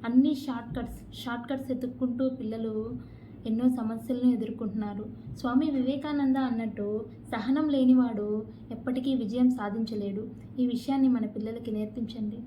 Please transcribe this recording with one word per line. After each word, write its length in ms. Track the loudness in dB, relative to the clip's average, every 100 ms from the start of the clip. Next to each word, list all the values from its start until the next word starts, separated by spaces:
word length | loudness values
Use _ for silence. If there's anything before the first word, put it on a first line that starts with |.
| 8
అన్ని 280 | 6 8 2
షార్ట్‌కట్స్, 580 | -4 -6 -6 -6 -6 -8 -12 -10
షార్ట్‌కట్స్ 500 | -6 -6 -4 -6 -2
ఎతుక్కుంటూ 500 | -4 -4 -2 -2 2 0 0
పిల్లలు 380 | -6 -4 -2 -2 -4 -8 -10 -18 -18 -10 -2
ఎన్నో 160 | 4 4 2
సమస్యలను 520 | -2 -4 -4 2 4 4
ఎదుర్కొంటున్నారు. 680 | -2 -4 -4 -2 -4 -6 -10 -12 -12 -4
స్వామి 280 | 2 4 4 2
వివేకానంద 640 | 0 -2 -2 0 2 2 0
అన్నట్టు 380 | -2 -4 -4 -2 -2 -6 -14 -6
సహనం 340 | -4 2 2 4 6
లేనివాడు 520 | 8 8 6 0 -2 -2 -4 -14 -12 -8
ఎప్పటికీ 360 | -4 -2 0 0
విజయం 260 | 0 4 4 4
సాధించలేడు. 680 | -2 -2 -2 -2 -4 -4 -6 -12 -12 -2
ఈ 40 | 0
విషయాన్ని 360 | 0 0 4 4 4
మన 100 | 0 -4
పిల్లలకి 360 | -6 -6 -4 -4
నేర్పించండి. 600 | -4 -4 -6 -4 -6 -6